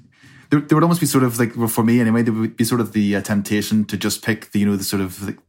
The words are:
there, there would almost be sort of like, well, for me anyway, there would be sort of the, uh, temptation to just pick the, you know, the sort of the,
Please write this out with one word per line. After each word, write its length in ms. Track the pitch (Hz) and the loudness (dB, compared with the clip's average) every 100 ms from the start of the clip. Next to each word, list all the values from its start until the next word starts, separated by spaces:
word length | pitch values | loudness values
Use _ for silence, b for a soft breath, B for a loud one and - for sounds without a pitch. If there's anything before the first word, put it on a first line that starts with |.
| _ B B B B | _ B B B B
there, 120 | 147 | -2
there 140 | 143 156 | 2 2
would 80 | |
almost 180 | 170 170 | 4 2
be 60 | 147 | 2
sort 160 | 135 | 2
of 140 | 127 117 | 2 2
like, 200 | 117 117 | -2 0
well, 100 | 113 | -2
for 160 | - | 0
me 160 | 113 120 | 2 4
anyway, 220 | 113 113 | 4 2
there 120 | 117 | 2
would 220 | 110 110 - | 0 -2 -2
be 80 | |
sort 160 | 117 123 | 0 0
of 120 | 110 | 0
the, 240 | 107 101 101 | 0 0 0
uh, 40 | |
temptation 640 | 95 104 98 107 98 110 101 | -2 -2 0 -2 0 0 0
to 120 | 95 | -2
just 260 | 107 - | -4 -4
pick 280 | - 104 - | -4 -4 -4
the, 80 | 104 | -2
you 60 | 101 | 0
know, 120 | 101 | 0
the 60 | |
sort 180 | 98 101 | -2 -4
of 240 | 92 90 98 | -4 -6 -10
the, 120 | - | -10